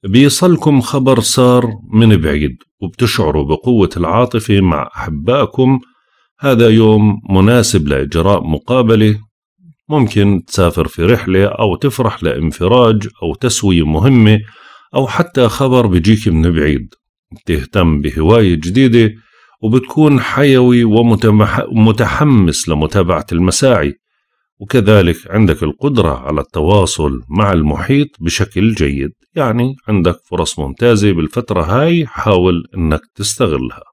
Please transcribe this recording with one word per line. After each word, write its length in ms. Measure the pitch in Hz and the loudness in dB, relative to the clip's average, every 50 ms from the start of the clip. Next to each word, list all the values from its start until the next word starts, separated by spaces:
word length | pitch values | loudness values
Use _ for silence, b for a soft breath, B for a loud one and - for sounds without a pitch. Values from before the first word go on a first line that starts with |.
| - | -4
بيصلكم 760 | 101 98 123 139 143 139 - 185 180 170 - - 156 143 135 | 2 2 4 4 4 2 0 2 2 2 2 2 2 2 2
خبر 380 | 120 - - 143 131 131 131 113 | 0 0 -4 -2 0 2 2 0
سار 480 | 107 - - - 127 123 123 123 120 113 107 104 - - 107 | 0 -2 0 2 2 4 4 2 0 -2 -8 -10 -12 -2 0
من 280 | 110 113 110 107 85 | 2 4 4 4 2
بعيد، 360 | 78 78 71 73 76 69 62 - _ _ _ _ | 2 -2 -2 -2 -4 -4 -6 -10 _ _ _ _
وبتشعروا 640 | 101 85 - - 127 113 - - 95 76 - 78 71 | -12 -12 -6 -4 -4 -2 -2 -2 -2 -2 -2 -2 -2
بقوة 460 | 69 - - - 127 123 110 95 85 - | -2 -4 -4 -2 0 2 2 0 0 -2
العاطفة 640 | 87 87 80 90 113 123 123 - 113 107 - 104 98 | -4 -4 -2 0 0 -2 -2 -2 -6 -2 0 0 2
مع 280 | 95 90 80 73 - - - | 2 0 0 -2 -6 -8 -10
أحبائكم. 840 | - - - 78 71 73 113 123 143 131 - - - 131 131 135 127 b b b b b b b b b b b _ | -12 -10 -10 -10 -6 -4 -2 0 0 -2 -2 -2 0 0 2 0 -2 b b b b b b b b b b b _
هذا 300 | 143 143 127 113 120 113 | -2 0 2 4 4 4
يوم 520 | 110 113 110 110 107 107 107 107 101 - - - | 4 4 4 4 4 4 2 2 0 -2 -4 -2
مناسب 580 | 95 95 95 107 120 123 110 - - 95 76 | 0 2 4 4 4 2 0 0 0 -2 0
لإجراء 560 | 71 69 67 67 73 78 82 82 98 101 87 - | 0 -2 -2 -4 -4 -4 -2 0 0 0 0 -2
مقابلة، 760 | 80 78 73 _ - 123 127 120 110 113 107 107 107 107 104 - _ _ _ _ _ _ _ _ - _ _ _ - | -4 -6 -6 _ -4 -2 0 2 2 2 2 2 2 0 -2 -8 _ _ _ _ _ _ _ _ -20 _ _ _ -4
ممكن 540 | 151 151 123 104 - 107 101 101 101 90 - | 0 0 0 0 0 0 0 0 0 -2 -4
تسافر 400 | _ - - 92 85 - 87 76 | _ -2 0 0 0 0 -2 -6
في 160 | 71 - - 82 | -6 -4 -2 0
رحلة 420 | 92 82 80 - 92 92 95 98 | 0 0 0 -2 -2 0 0 0
أو 300 | 101 - - 113 104 87 | 0 -2 -4 -4 -4 -2
تفرح 480 | - - 139 117 - 123 110 - - 87 | -2 -4 -4 -4 -2 -4 -4 -4 -4 -6
لانفراج 840 | 82 62 65 80 80 73 - 87 95 117 127 123 113 110 104 98 104 _ _ - | -4 -4 -2 -4 -6 -4 -2 -2 2 2 4 4 2 2 0 -4 -8 _ _ -8
أو 120 | 82 73 | -8 -8
تسوية 500 | - - 127 - - - 98 92 82 78 | -4 -4 -4 -4 -2 -2 0 0 2 0
مهمة، 540 | 76 78 85 98 135 131 120 110 104 107 107 107 B B B B B B B B B - | 0 0 0 2 4 4 6 6 4 4 2 0 B B B B B B B B B -4
أو 120 | 135 135 | -4 -4
حتى 420 | 117 - - 165 - _ 135 123 110 | -4 -4 -6 -6 -4 _ 0 0 0
خبر 380 | - - 139 131 127 127 117 | 0 -2 -2 0 2 2 2
بيجيك 400 | 104 90 90 80 101 113 107 - | 2 0 2 2 2 0 2 0
من 240 | 107 82 80 80 87 | 0 0 2 0 0
بعيد. 420 | 85 80 73 76 71 65 57 - _ _ _ _ _ _ _ _ | 0 0 0 -2 -2 -4 -6 -10 _ _ _ _ _ _ _ _
بتهتم 720 | - - _ - 87 73 65 - - 101 90 82 78 73 | -20 -18 _ -6 -4 -4 -6 -4 -2 0 0 2 0 0
بهواية 540 | 71 76 - 78 78 85 110 117 107 92 87 | -4 -6 -4 -2 2 2 4 4 4 2 0
جديدة، 580 | 78 76 87 95 123 135 127 113 120 113 110 107 b b b b b b b b b | -2 -4 -4 0 2 2 4 4 4 2 2 -2 b b b b b b b b b
وبتكون 580 | - 110 113 127 127 - - 156 156 151 143 127 | -4 0 0 0 -2 -2 -2 0 2 2 2 2
حيوي 640 | 113 - - 135 147 143 131 127 127 123 123 120 120 | 0 -2 -2 0 2 2 4 4 4 4 4 2 2
ومتمح-، 840 | 110 104 113 117 120 110 101 117 113 104 107 107 104 - - - - | 2 2 2 2 2 0 2 2 2 4 2 2 0 -2 -4 -6 -4
ومتحمس 1000 | - 113 107 110 107 110 117 98 - - 151 151 135 110 95 82 73 - - - | 0 2 2 2 2 0 -2 -2 -2 -2 0 2 2 2 2 2 -2 -4 -4 -4
لمتابعة 560 | 80 73 78 78 - 104 90 85 90 78 76 - | -2 -2 -2 -2 -2 -2 0 0 -2 -4 -4 -4
المساعي، 640 | 87 85 90 92 - - 139 131 120 92 73 71 69 _ _ _ _ _ _ _ _ _ _ _ _ _ | -2 0 0 0 0 0 0 2 2 2 0 -4 -6 _ _ _ _ _ _ _ _ _ _ _ _ _
وكذلك 720 | 101 104 - 127 101 101 110 104 92 87 80 - - - | -12 -2 -2 0 2 4 4 4 4 2 0 -2 -8 -6
عندك 320 | 90 107 110 92 76 - - | 0 0 2 2 0 -2 -4
القدرة 540 | 76 71 _ - 147 143 117 87 82 69 | -6 -6 _ -4 -2 -2 0 -2 -2 -4
على 240 | 62 64 69 78 73 | -6 -8 -6 -6 -6
التواصل 800 | 71 _ - - 76 82 104 104 92 80 - - 80 71 67 60 57 60 | -6 _ -6 -4 0 2 2 2 2 0 -2 -4 -4 -4 -4 -6 -12 -8
مع 220 | 73 95 104 101 | -4 -2 -2 0
المحيط 560 | 92 85 76 76 71 76 82 - 139 143 147 147 _ _ | 0 0 0 -2 -2 -4 -4 -2 -2 -2 -2 -4 _ _
بشكل 540 | 82 82 - - 101 - - 90 101 117 110 | -8 -6 -4 -4 -6 -4 -2 -2 -2 -2 0
جيد، 380 | 92 80 69 69 67 67 62 - _ _ _ _ | 0 -2 -2 -2 -4 -8 -8 -10 _ _ _ _
يعني 400 | 160 143 120 107 120 120 131 135 - _ | -4 -4 -2 -2 -2 -4 -4 -6 -10 _
عندك 280 | - 107 98 85 87 85 - _ | -4 -2 0 0 0 -2 -4 _
فرص 340 | _ - 85 82 - - - | _ -6 -6 -6 -6 -6 -8
ممتازة 520 | 73 67 67 _ 120 120 117 101 104 104 | -8 -10 -6 _ 0 2 2 2 2 0
بالفترة 520 | 92 82 78 76 - 123 117 - 104 90 78 | 0 0 -4 -4 -4 -8 -6 -4 -4 -4 -2
هاي، 440 | 76 98 123 147 165 170 170 156 | -2 -2 0 0 0 0 -2 -4
حاول 560 | 120 - - - 110 101 90 90 92 90 87 - - - | -6 -10 -8 -2 0 0 2 2 2 0 -2 -6 -10 -8
إنك 240 | 92 85 78 76 76 _ _ _ | -4 -2 -2 -2 -4 _ _ _
تستغلها. 680 | - 101 - - - 131 92 76 67 64 62 - - - _ | -10 -10 -10 -4 -4 -2 -2 -2 -4 -6 -8 -10 -14 -20 _